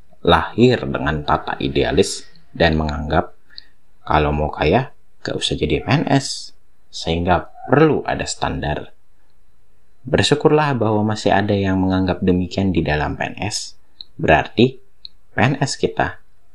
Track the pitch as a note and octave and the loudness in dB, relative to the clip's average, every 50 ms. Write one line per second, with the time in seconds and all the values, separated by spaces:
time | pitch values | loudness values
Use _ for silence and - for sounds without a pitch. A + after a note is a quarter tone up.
0 | - - - - - - E2 D#2 - - - - B2 B2+ A#2+ - C3 C#3 - - | -18 -18 -10 -2 2 4 4 4 2 0 2 4 6 6 6 4 0 -4 -4 -2
1 | - - - D2+ - - - - - - - - - C2+ C#2 C#2 B1+ A#1 C2+ F2+ | -2 -2 -2 -2 0 0 -2 0 -2 -4 -6 -4 -4 -2 0 0 0 2 4 2
2 | - - - - - - - - - - - - E2 E2 D#2+ D#2 D#2 D2+ D2 D2+ | 2 2 0 -8 -10 -12 -16 -16 -16 -6 0 2 4 4 4 2 0 0 -2 -4
3 | D2+ D2+ D#3 F3+ - - - - - - - - - - - - - - - - | -2 0 2 2 0 0 -4 -16 -18 -18 -16 -16 -16 -16 -16 -16 -18 -18 -18 -10
4 | - - - D3+ D3 D3 D3+ D2+ D2+ D2 - - - D3+ G#2+ B2+ C3+ - - - | -4 0 2 2 2 2 0 0 -2 -2 -2 0 2 4 4 2 2 -2 -8 -16
5 | - - - - - - - - - - - - - - - - - - C#3 E3 | -18 -18 -16 -10 -8 -6 -4 -4 -4 -4 -2 0 0 0 0 0 0 2 2 2
6 | - - C#3 C3+ - - - - - - - - - - - - - - - - | 2 2 0 0 0 -2 -8 -10 -12 -14 -14 -16 -16 -18 -18 -18 -18 -16 -12 -8
7 | - E2 E2 E2+ F2+ F#2 F2 D#2+ - - - - - - C3 C#3+ D#3+ D#3 A#2 - | -4 -2 -2 0 2 2 2 2 0 -4 -14 -10 -2 2 4 6 6 6 4 2
8 | - - - - - - - - - A2+ C3 D3 - - - - - - - - | 0 -2 -4 -4 -4 -6 -6 -4 -4 -4 -4 -2 -4 -4 -4 -4 -8 -12 -16 -18
9 | - - - - - - - - - - - - - - - - - - - - | -18 -18 -18 -18 -18 -18 -18 -18 -18 -18 -18 -18 -18 -18 -18 -18 -18 -18 -18 -14
10 | - - - - - - C#3+ D3 - D3+ D3+ D3+ D3+ C#3+ C3+ A2+ G#2+ A2 G#2+ G#2 | -4 0 2 2 4 4 4 4 4 6 6 4 4 4 2 2 2 2 2 2
11 | G#2+ G#2+ G#2+ - - F#2+ F2+ G2 G2+ G#2+ G#2 G2 F#2+ F#2+ F#2+ F#2 F#2 F#2+ F#2+ F#2 | 2 2 0 0 2 2 2 4 4 2 2 2 2 2 2 4 4 4 2 2
12 | F#2 F2+ F2+ - F#2+ F#2 F2+ F2+ F2+ F2 - F#2+ G2 F#2+ E2 E2 D#2 D2+ D2+ D2+ | 2 2 0 2 2 2 2 2 2 -2 -2 0 0 2 2 2 2 2 0 0
13 | C#2+ C#2+ - - - - - - - G#2+ - - - - - - - - - - | 0 -2 -2 -4 -6 -6 -6 -6 -6 -6 -6 -6 -8 -10 -14 -16 -18 -18 -18 -18
14 | - - - - D#3+ - D#3 - - - - G2+ A#2+ C3+ - - - - - - | -18 -16 -8 0 4 4 4 4 4 2 2 4 4 4 2 -2 -16 -18 -18 -18
15 | - - - - - - - - G#2 C3+ C3+ - D3 - - - - - - - | -18 -16 -16 -18 -18 -6 0 2 2 2 2 2 -2 -2 -2 -2 -2 -2 0 0
16 | C3 - - - - - - - - - | -2 -2 -4 -10 -14 -16 -18 -18 -18 -18